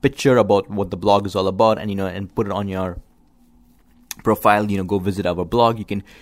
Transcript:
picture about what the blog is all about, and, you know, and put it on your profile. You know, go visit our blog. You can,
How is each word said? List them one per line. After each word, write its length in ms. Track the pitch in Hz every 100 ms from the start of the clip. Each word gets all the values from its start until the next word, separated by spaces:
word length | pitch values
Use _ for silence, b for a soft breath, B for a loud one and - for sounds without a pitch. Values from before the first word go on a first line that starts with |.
picture 360 | 135 - 143 127
about 320 | 104 101 -
what 220 | 101 95
the 60 | 90
blog 280 | 98 101 101
is 100 | 98
all 120 | 95
about, 320 | 95 113 107
and, 100 | 107
you 60 | 98
know, 100 | 95
and 280 | 92 98 -
put 100 | 101
it 60 |
on 160 | 95 101
your 320 | 95 92 82 - _ _ _ _ _ _ _ _ _ _ -
profile. 460 | - 107 110 104 104
You 80 | 98
know, 60 |
go 160 | 92 101
visit 260 | 92 95 92
our 200 | 87 87
blog. 340 | 117 117 117
You 60 | 104
can, 180 | 101 - B